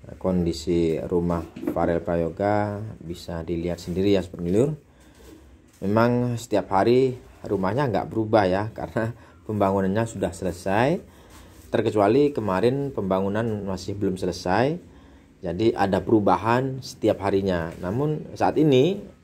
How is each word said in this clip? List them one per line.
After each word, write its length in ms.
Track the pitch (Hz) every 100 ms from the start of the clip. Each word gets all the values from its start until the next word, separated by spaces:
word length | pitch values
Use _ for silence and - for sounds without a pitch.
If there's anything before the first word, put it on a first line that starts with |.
eh, 120 | - -
kondisi 800 | 92 92 85 82 - 85 82 78
rumah 480 | - 90 87 85 80 - -
Farel 320 | 82 85 85
Prayoga 800 | 85 85 82 80 101 104 104 104 110 -
bisa 420 | 80 87 - 87 80
dilihat 320 | 85 85 85
sendiri 320 | - 90 101
ya, 100 | 98
sobat 220 | 92 -
ngeluyur. 320 | 87 98 143 151 _ _ - - - - - - _ _
Memang 560 | 95 107 120 123 123 120
setiap 400 | - 101 - 98
hari 400 | 101 123 135 123 - - -
rumahnya 400 | 101 92 117 151
nggak 240 | 92 -
berubah 320 | 113 110 110
ya, 200 | 95 92 110 -
karena 400 | 64 - 113 123 - - -
pembangunannya 560 | 104 98 98 95 101
sudah 320 | 113 101 95 87
selesai. 640 | 92 87 98 101 127 190 - - - - - - -
Terkecuali 640 | - 110 101 101 127 147
kemarin 560 | 143 107 92 117 135 139
pembangunan 560 | 135 95 95 98 104 117 107
masih 320 | 95 92 -
belum 240 | 98 98 90
selesai, 640 | 90 87 90 98 131 175 - - - - _ _
jadi 300 | 87 87 110 -
ada 240 | 98 92
perubahan 800 | - 110 101 87 110 123 135 131
setiap 400 | - - 110 98
harinya. 480 | 98 98 98 87 82 -
Namun 480 | 87 110 151 151 -
saat 240 | - 92 107
ini 400 | 156 127 151 208 - -